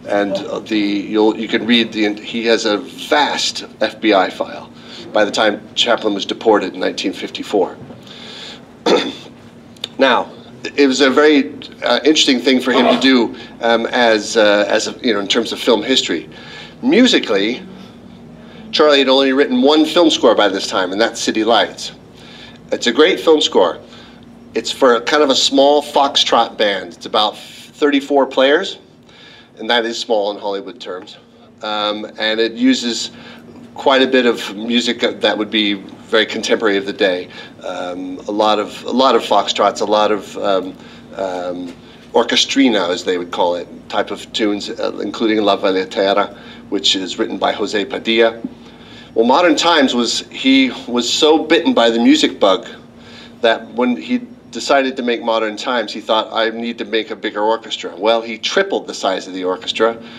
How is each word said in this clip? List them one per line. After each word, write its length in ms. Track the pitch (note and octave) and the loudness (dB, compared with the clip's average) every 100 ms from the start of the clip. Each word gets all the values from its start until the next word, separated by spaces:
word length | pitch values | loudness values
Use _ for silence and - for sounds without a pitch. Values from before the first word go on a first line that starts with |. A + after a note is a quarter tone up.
| - | -4
And, 240 | G2+ G2+ | -2 0
uh, 280 | F#2+ - G2+ | -4 -6 -8
the, 180 | - G#2+ | -4 -2
you'll, 580 | G2+ G2+ F2+ G#2+ G#2+ G#2+ | 0 -2 -2 2 2 2
you 120 | A2 | -2
can 180 | A2+ G#2+ | -2 2
read 260 | A#2+ G#2+ | 2 2
the, 220 | G#2 G#2+ | -2 -2
he 320 | G#2 - A#2 A2+ | -2 -8 -4 0
has 180 | A2 | 2
a 140 | A2 G#2 | 2 -2
vast 880 | F2+ F2 - D3 C#3 A2+ - - - - | -4 -12 -2 0 0 -2 -6 -6 -12 -6
F 180 | A2 - | -6 -2
B 140 | A2 | 2
I 160 | G2 F2+ | 2 2
file 400 | - - - - - - - - | -4 -8 -10 -16 -20 -20 -18 -4
by 140 | G#2+ G2+ | 0 0
the 40 | |
time 300 | - A2 G2+ - | 2 0 -2 -4
Chaplin 400 | - - A2 G#2+ | -2 0 0 0
was 100 | G2 | -4
deported 480 | - - A#2 G#2 F#2 | -6 -2 2 2 2
in 80 | F#2 | -4
nineteen 320 | F#2+ - - | -4 -4 -6
fifty-four. 640 | - - - - G#2 F2 - - - - - - - - - - - - | -6 -10 -10 -4 -2 -2 -6 -18 -20 -20 -20 -18 -18 -18 -18 -20 -6 0
<clears throat> 1120 | - - - - - - - - - - - | 0 0 -10 -16 -20 -20 -20 -20 -16 -10 0
Now, 340 | C3 A2 E2+ - - - - - | 2 2 -2 -10 -20 -14 -4 2
it 100 | C#3 | 2
was 160 | B2+ | 4
a 80 | C#3 | 2
very, 420 | B2 D3+ C#3+ - - - - | 4 6 4 2 -6 -16 -6
uh, 180 | - A#2+ | -2 2
interesting 360 | D3+ D#3 - B2 | 2 4 2 2
thing 180 | C3+ B2+ | 2 2
for 140 | B2+ | 2
him 140 | B2 A#2+ | 2 4
to 120 | B2 | 4
do, 380 | C3 B2+ A2 - - - | 4 4 2 -4 -16 -4
um, 240 | A#2 A#2 A#2 | 0 2 0
as, 460 | B2 A#2 G#2+ G2+ A#2 | 2 4 2 2 2
uh, 260 | G#2 G2+ G#2 | 4 4 2
as 220 | G#2+ G#2+ | 0 -2
a, 100 | - B2 | -4 -2
you 60 | |
know, 80 | G2+ | -2
in 80 | G2 | 0
terms 240 | B2 A2 | -2 -2
of 80 | - | -2
film 220 | - A2 | 0 0
history. 440 | A#2 B2+ - E2 - - - - - - | 2 0 0 -4 -8 -16 -18 -18 -18 -6
Musically, 800 | A#2+ F#3+ B3+ D3+ - G2+ G#2 C3 - - - - - - - - - - - | 2 4 4 4 0 0 -2 -4 -10 -18 -20 -20 -20 -20 -20 -20 -20 -20 -4
Charlie 260 | - D3+ C#3 | 2 4 4
had 100 | C3 | 4
only 260 | C3 C3+ | 4 4
written 260 | C3 C3+ B2+ | 2 2 4
one 240 | C3+ D#3 | 4 4
film 260 | D3+ F3 D#3+ | 4 4 4
score 240 | - B2+ | 4 4
by 140 | G#2 G2+ | 4 2
this 180 | F#2+ - | 0 -4
time, 240 | A2 F#2 | -2 -2
and 100 | F#2+ | 0
that's 200 | A2+ - | -2 -2
City 240 | - A2 | -4 0
Lights. 480 | A2 A2 F2+ - - - - - - - - - - | 2 2 0 -6 -14 -16 -20 -20 -20 -20 -20 -20 -8
It's 140 | G#2 - | -4 0
a 60 | |
great 280 | C#3 E3 - | 4 4 4
film 220 | - D3+ | 4 4
score. 360 | - A#2 F2 D2 - - - - - - - | 4 2 2 0 -12 -20 -20 -20 -20 -20 -10
It's 180 | A2 - | -6 -6
for 220 | - C3+ A#2 | 2 4 4
a 40 | |
kind 220 | A#2+ D3+ | 2 2
of 80 | C#3+ | 2
a 40 | |
small 480 | B2+ - C3+ C#3 D3 | 2 2 4 4 4
foxtrot 720 | C#3+ D3 C#3 - - B2+ A2+ A2 | 2 0 2 0 2 2 2 0
band. 380 | G#2+ G2 F2 | -2 -2 -6
It's 120 | - G2+ | -14 -4
about 300 | A2 G#2+ - | -2 -2 -4
thirty-four 920 | - - - - D3 C#3 C#3 C#3+ C3+ | -16 -20 -20 -2 2 2 2 0 2
players, 520 | - C3+ D#3 F#3+ - - - - - - - - - | 2 4 4 0 -10 -20 -20 -20 -20 -20 -20 -20 -10
and 120 | A2 | -2
that 140 | A#2+ | 0
is 140 | A#2 A#2 | 0 -4
small 320 | - A2 G2+ | -2 -2 -2
in 60 | G2+ | -4
Hollywood 420 | G#2 G2 F#2 F2 | -6 -8 -10 -14
terms. 380 | G#2 F#2 F#2+ - _ - - - | -12 -12 -14 -20 _ -20 -20 -12
Um, 420 | G#2+ G#2+ G#2 G#2+ A2 - | -8 -4 -2 -4 -8 -6
and 220 | A2 A2 | -2 0
it 120 | A2+ | -2
uses 580 | A2+ B2+ B2 A#2+ A2+ - - - - - - - | 2 2 2 -2 -6 -8 -14 -20 -20 -20 -20 -18
quite 280 | - C#3+ C3+ | -2 2 4
a 40 | B2+ | 4
bit 200 | B2+ A#2+ | 4 2
of 300 | A2 - G2+ | 0 -6 -8
music 440 | A2+ A#2+ A#2+ A2+ | -2 -2 -2 -2
that 380 | A#2 G2+ G#2+ G2+ | -4 0 -2 0
would 120 | G#2+ | -2
be 240 | A2 G#2 | -2 0
very 520 | G2+ F#2+ - - A2+ G#2 | -2 -8 -20 -2 0 0
contemporary 500 | A2 G#2 G#2+ A2 G2 | -2 -2 0 2 0
of 100 | G2 | -2
the 60 | |
day. 360 | G2 G2 F2+ F2 - - - | -2 0 -2 -6 -16 -20 -14
Um, 540 | F2+ F2+ F2+ F2+ F#2 F2+ - | -10 -8 -8 -8 -10 -10 -6
a 20 | |
lot 300 | G#2 G#2+ G#2+ | 0 2 2
of, 240 | F#2 - | -2 -8
a 60 | - | -4
lot 260 | A#2+ C3 A#2 | 2 4 2
of 60 | |
foxtrots, 580 | - G#2 F#2+ - G#2 F#2+ | 2 0 2 2 0 0
a 40 | |
lot 280 | G#2 G#2 G#2 | 0 2 2
of, 240 | G#2 F#2+ G2 | 0 -6 -6
um, 380 | G#2 F#2+ F#2 - - - - - | -2 -2 -2 -10 -20 -20 -14 -8
um, 580 | F#2+ F2+ F2+ F2+ F2 - - - - | -6 -6 -6 -8 -10 -14 -20 -20 -2
orchestrina, 760 | A#2+ A#2+ - - - C3 G#2 E2+ | 0 2 0 0 2 4 4 0
as 120 | F2+ | -2
they 160 | G2 F2 | -2 -4
would 140 | F2 | -4
call 240 | G#2+ F2+ F2 | -2 -2 -2
it, 100 | F2 - - | -8 -16 -6
type 240 | G#2+ G2 | -4 -4
of 200 | F#2+ - | -8 -8
tunes, 380 | - G#2+ G#2 - | -4 -2 -2 -6
uh, 260 | - G2+ F#2 | -6 -6 -6
including 400 | G2+ - A2+ G#2+ | -6 -2 0 2
La 140 | G2+ G2 | 2 2
Valetera, 800 | G2+ F#2 F#2 G#2+ G2 G2+ F#2+ - - - - | 0 0 -2 0 2 2 -2 -6 -20 -20 -8
which 260 | G2+ - | -2 0
is 240 | G2 F#2 - | -2 -4 -6
written 200 | A2 G2+ | -6 -2
by 120 | G2 | -4
Jose 340 | F#2+ G2+ G2+ F#2+ | -2 -4 -4 -4
Padilla. 540 | F#2+ - A2+ A2+ A2+ - - - - - - - | -6 0 2 2 0 -10 -14 -20 -20 -20 -20 -4
Well, 120 | - A#3+ | 0 4
Modern 300 | - - - | 4 4 4
Times 380 | C4 D#3+ C3 | 2 2 2
was, 260 | A#2+ A2+ - - | 0 -2 -4 -8
he 400 | - C3+ C3+ C3 - - | -2 2 4 2 -2 -6
was 260 | A#2+ A#2+ | -4 -2
so 300 | - D3+ D#3+ | 2 4 4
bitten 320 | D3+ E3 C3+ | 4 2 2
by 160 | A#2 A#2 | 2 4
the 80 | A#2 | 4
music 400 | B2 D3+ - - | 4 4 2 2
bug 300 | G#2 F#2 - - - - - - - - | 2 2 -4 -18 -20 -20 -20 -20 -20 -2
that 260 | A#2 A2+ A2+ | 0 0 -4
when 220 | A2 B2 A#2 | -2 -2 -2
he 240 | B2 B2 - - - | -2 -4 -6 -18 -16
decided 460 | A#2+ - C#3 C3 B2+ | -6 0 2 2 -2
to 60 | |
make 200 | B2 A2+ | -4 -2
Modern 340 | A2+ A2+ A2 G#2 | -2 -2 -2 -4
Times, 360 | C3+ B2 G#2+ | -4 -4 -4
he 80 | A2+ | -6
thought, 320 | G2 A2 G2+ | -2 0 0
"I 180 | A2 A2+ | -2 -2
need 280 | A2+ A#2 A2+ | -4 -8 -8
to 60 | |
make 260 | G#2 A2 G#2 | -4 -4 -4
a 60 | G#2 | -8
bigger 260 | G#2 G2+ | -6 -2
orchestra." 520 | G#2+ A2+ A2+ - F2+ E2+ | -2 -2 -4 -10 -10 -2
Well, 260 | A2 A#2 | 0 0
he 160 | A#2 A2 | -2 -8
tripled 480 | - - G3 A2 - | -2 -2 0 -2 -6
the 80 | |
size 320 | F#2 G2+ F#2 F#2 | -6 -4 -4 -6
of 80 | |
the 80 | F#2 | -6
orchestra 580 | F2+ F2+ - - A2+ A#2 - | -4 -4 -6 -2 -2 -2 -12